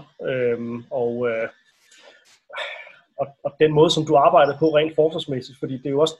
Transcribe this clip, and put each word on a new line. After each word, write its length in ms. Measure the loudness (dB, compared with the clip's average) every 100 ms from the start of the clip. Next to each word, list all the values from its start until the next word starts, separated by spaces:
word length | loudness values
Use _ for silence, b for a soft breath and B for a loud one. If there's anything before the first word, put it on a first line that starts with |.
| -10 -12 -6
øhm, 540 | -2 -2 -2 -6 -10 -10
og, 380 | -6 -4 -2 -4
øh, 180 | -4 -6 -10 b b b b b b b b _ B B B B B B -12
og, 80 | -12 _
og 80 | -10 0
den 120 | 2
måde, 180 | 4 4
som 140 | 4 2
du 100 | 4
arbejdede 400 | 6 6 4 2
på 80 | 2
rent 280 | 2 0
forsvarsmæssigt, 640 | 0 0 0 -8 -8 -10 -12
fordi 180 | -10 -8
det 80 | -6
er 40 |
jo 100 | 0
også 160 | -2 -2